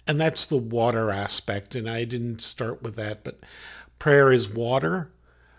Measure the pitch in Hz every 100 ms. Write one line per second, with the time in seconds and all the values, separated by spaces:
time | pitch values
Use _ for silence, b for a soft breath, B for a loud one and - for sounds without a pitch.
0 | - 151 160 156 - 139 113 117 117 117
1 | 110 98 101 - - 101 - 123 113 117
2 | 120 123 120 110 - - 113 - 120 110
3 | 107 107 - - B B B B B -
4 | 156 143 135 127 101 110 120 135 156 185
5 | 156 _ b b b